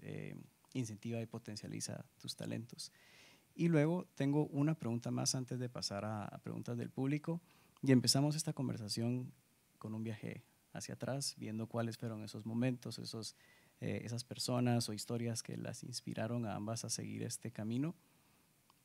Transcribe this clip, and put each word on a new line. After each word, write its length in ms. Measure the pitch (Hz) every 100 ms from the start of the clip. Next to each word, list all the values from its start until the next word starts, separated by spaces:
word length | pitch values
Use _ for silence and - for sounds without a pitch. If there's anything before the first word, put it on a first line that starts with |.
eh, 340 | 104 101 98 - - _ -
incentiva 480 | 135 113 101 117 117
y 60 | 113
potencializa 800 | 117 117 107 101 107 - - - -
tus 160 | - -
talentos. 560 | 110 113 120 - - - - - - - _
Y 140 | - 170
luego 380 | 156 151 180 -
tengo 320 | - 139 147 147
una 280 | 139 147
pregunta 360 | 156 120 117 120
más 240 | 123 131
antes 240 | 135 123 127
de 100 | 123
pasar 360 | - - 101
a, 200 | 104 107
a 140 | - -
preguntas 380 | 113 113 113 120
del 120 | 120
público. 500 | - 135 147 - 170 - - - -
Y 100 | 135
empezamos 420 | 127 - 135 147
esta 180 | 151 156
conversación 800 | - 127 120 104 - 117 123 127 - _ _ _ -
con 100 | 107
un 80 | 110
viaje 400 | 113 107 57 - - _ _
hacia 220 | - -
atrás, 400 | - - 135 139 -
viendo 300 | 110 107 110
cuáles 320 | 117 117 113
fueron 260 | 117 110
esos 220 | 104 107 107
momentos, 520 | 113 127 120 - 113
esos, 380 | 117 113 104 - - - - -
eh, 180 | 110 101
esas 220 | 110 117
personas 640 | 123 - - 123 123 120 117
o 60 |
historias 480 | 107 - 120 117 113
que 160 | - 120
las 260 | 113 117
inspiraron 640 | - 120 120 110 110 120 113
a 80 |
ambas 320 | 98 104 117 117
a 20 |
seguir 340 | 110 107 107
este 280 | 113 - 110
camino. 420 | 113 107 120 156 - _ _ _ _ _ _ _ _